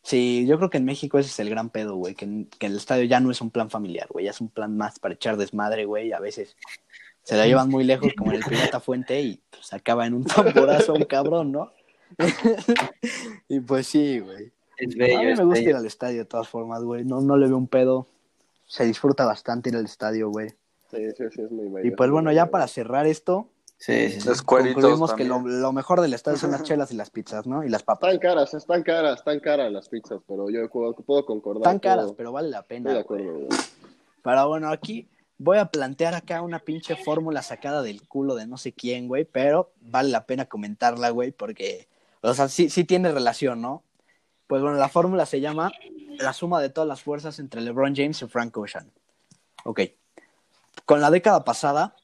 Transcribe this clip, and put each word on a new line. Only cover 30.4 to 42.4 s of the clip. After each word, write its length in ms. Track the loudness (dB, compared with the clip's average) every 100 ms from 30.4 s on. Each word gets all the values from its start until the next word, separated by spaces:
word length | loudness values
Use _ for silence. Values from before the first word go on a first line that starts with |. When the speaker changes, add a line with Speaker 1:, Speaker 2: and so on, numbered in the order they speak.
| -4
Speaker 3:
yo 180 | -4 -4
puedo, 280 | -4 -4 -4
puedo 280 | 0 0
concordar, 380 | 0 -6 -6 0
Speaker 1:
Están 160 | 2 2
caras, 260 | 2 2 0
Speaker 3:
puedo, 100 | -6
Speaker 1:
pero 160 | -10
vale 160 | -8 -6
la 140 | -8
pena, 360 | -10 -8 -2 -2
Speaker 3:
estoy 200 | -2 -6
de 40 |
Speaker 1:
güey. 0 | -6
Speaker 3:
acuerdo, 160 | -8 -6
güey. 140 | -6 -6 _ -20 _ _ _
Speaker 1:
Pero 240 | 0 2 2
bueno, 220 | 0 -4
aquí 380 | -6 -8 -12 -14 _ _ -4
voy 200 | 2 4
a 80 | 4
plantear 480 | -2 -4 -2 -2 -2
acá 260 | -6 -8
una 160 | -6 -10
pinche 380 | -8 -10 -8 -6
fórmula 440 | -2 -2 -2 -6
sacada 420 | -6 -10 -6 -4
del 200 | -4 -8 _
culo 260 | -4 -2
de 140 | -4 -8
no 80 | -12
sé 160 | -12
quién, 340 | -8 -6 -4 -4
güey, 180 | -4
pero 460 | -2 0 2 2 0 _
vale 280 | -4 0 2
la 180 | 0 -2
pena 200 | -6 -6
comentarla, 640 | -8 -10 -2 0 0 -2
güey, 200 | -2 -4
porque, 560 | -6 -12 -8 -8 -8 -14 _ _ _
o 120 | 0
sea, 140 | 2